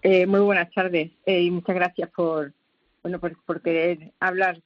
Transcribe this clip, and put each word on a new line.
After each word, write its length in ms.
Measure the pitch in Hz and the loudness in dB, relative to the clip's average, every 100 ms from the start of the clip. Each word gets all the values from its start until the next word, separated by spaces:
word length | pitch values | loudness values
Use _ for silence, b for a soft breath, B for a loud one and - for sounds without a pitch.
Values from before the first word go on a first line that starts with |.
Eh, 240 | 190 190 185 | 4 4 4
muy 140 | 202 | 4
buenas 300 | 202 190 175 | 4 2 -2
tardes, 400 | - 185 175 160 _ | -2 -2 -2 -4 _
eh, 160 | - 190 | -2 0
y 100 | 175 | 0
muchas 240 | 175 175 | -2 -2
gracias 360 | 185 175 - - | -2 -2 -4 -8
por, 420 | - 170 160 143 _ _ _ _ _ | -4 -2 -2 -6 _ _ _ _ _
bueno, 160 | 170 180 | -10 -6
por, 240 | 175 160 | -8 -10
por 180 | - 170 | -10 -6
querer 500 | 175 165 170 165 160 _ | -2 0 0 -2 -10 _
hablar 400 | 185 185 190 170 | -4 0 -2 -2